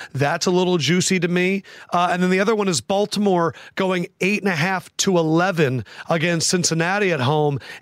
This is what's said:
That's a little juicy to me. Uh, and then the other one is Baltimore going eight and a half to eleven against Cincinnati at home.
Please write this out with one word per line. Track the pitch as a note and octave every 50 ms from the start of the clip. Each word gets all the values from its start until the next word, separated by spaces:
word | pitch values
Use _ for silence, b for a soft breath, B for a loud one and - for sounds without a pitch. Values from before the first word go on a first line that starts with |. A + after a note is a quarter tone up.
| B B B
That's | C3+ C#3+ C#3+ D#3+ F3 -
a | G3
little | F3+ F3 F3+ F3 F3+ F3
juicy | C#3 B2+ F3 F#3 E3 - F#3+ F#3
to | E3+ F3
me. | F3 F3 F3+ F#3 F#3+ F#3+ - B B B B B
Uh, | B F3 F3 F3
and | F3 F3+
then | F3+ F3+
the | F#3 F#3
other | G3+ G3 A3+
one | G#3 G3+ F#3+
is | F3 -
Baltimore | - - G3 G3 G#3 - - G3 G#3 G3+ F#3 F3 E3+ E3 - B B B B
going | B F#3+ F#3 F#3+ F3+ F3 - _ -
eight | F3+ F#3 G#3 G3+ F#3
and | G3+
a | F3+
half | D3+ B3 - F#3+ F3+ - - _ -
to | - G3+ F#3 E3+
eleven | E3 D#3 D#3+ E3 F3 F#3+ F#3+ D#3+ D#3+ B2+ C3 B2+ G#2+ B B B B B
against | D#3+ E3+ D3 F3 F3 E3 - -
Cincinnati | - F#3 D#3+ - D#3+ E3 E3 F3 F#3+ G#3 G#3 F#3+
at | E3+ C#3+
home. | B2 B2 D3+ D3+ D3+ D3 C#3+ A#2+ B B B B